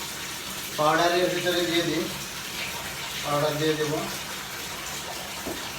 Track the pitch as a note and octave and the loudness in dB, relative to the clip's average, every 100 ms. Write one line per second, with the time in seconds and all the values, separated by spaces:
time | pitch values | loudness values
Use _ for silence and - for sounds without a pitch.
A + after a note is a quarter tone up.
0 | - - - - - - - - D3+ D#3+ | -6 -6 -6 -6 -6 -6 -4 4 4 6
1 | F3 F3+ F3 F3 F3 E3+ E3 E3 D#3 D3+ | 6 6 4 4 2 2 4 4 4 2
2 | - - - - - - - - - - | 0 -4 -6 -6 -6 -6 -4 -4 -6 -6
3 | - - - D3 D3+ D3 D#3 D3+ D3 - | -6 -4 0 4 4 4 2 2 2 0
4 | G3+ - - - - - - - - - | -2 -4 -6 -8 -8 -8 -6 -6 -6 -6
5 | - - - - - - - | -6 -6 -6 -6 -6 -4 -6